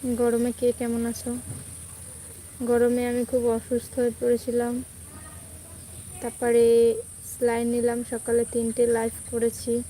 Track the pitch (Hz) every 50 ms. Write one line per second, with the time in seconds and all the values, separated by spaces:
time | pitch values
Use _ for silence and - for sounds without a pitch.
0 | - 247 240 226 240 240 233 233 240 247 233 - 247 247 240 - 240 233 233 233
1 | 233 233 233 - - 247 240 247 - - - - - - - - - - - -
2 | - - - - - - - - - - - - 247 233 240 240 240 240 240 240
3 | 240 240 240 247 240 - - 254 233 240 226 226 - - 254 233 - - - -
4 | 240 240 226 - 247 240 240 233 - - 233 240 240 240 240 247 262 - - -
5 | - - - - - - - - - - - - - - - - - - - -
6 | - - - - - 233 - - 254 240 233 233 233 233 233 233 233 233 226 226
7 | - - - - - - - - 254 240 233 233 240 233 240 240 233 240 233 240
8 | 240 - 247 226 - - 233 240 233 - - 240 233 226 220 - 240 233 233 226
9 | 226 233 - - - - 247 233 226 233 226 - - 247 233 240 240